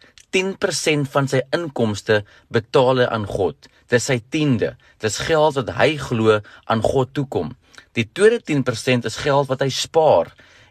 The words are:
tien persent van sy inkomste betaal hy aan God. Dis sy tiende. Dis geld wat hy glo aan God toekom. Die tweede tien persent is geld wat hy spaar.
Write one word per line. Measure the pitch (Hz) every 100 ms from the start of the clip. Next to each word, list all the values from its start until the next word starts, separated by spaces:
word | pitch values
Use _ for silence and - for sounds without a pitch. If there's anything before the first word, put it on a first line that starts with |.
| _ _ _
tien | 190 190 190
persent | 190 156 - 147 135
van | 143 135
sy | 147 -
inkomste | 165 170 - 113 104 - 107 101 - _
betaal | - - 147 127 131
hy | 123
aan | 110 98
God. | - 90 - - _ _
Dis | 120
sy | - 123 -
tiende. | 160 147 113 85 - _ _
Dis | 107 -
geld | - 160 151 139
wat | 101
hy | - 127 151
glo | - 120 110 107 - - -
aan | 113
God | 104 135 127
toekom. | 147 139 98 78 - _ - _
Die | 117 110
tweede | - 214 233
tien | - 143
persent | 127 113 - 127 117
is | -
geld | 147 139 135
wat | 131
hy | 139
spaar. | - - 165 156 92 80 - _ - _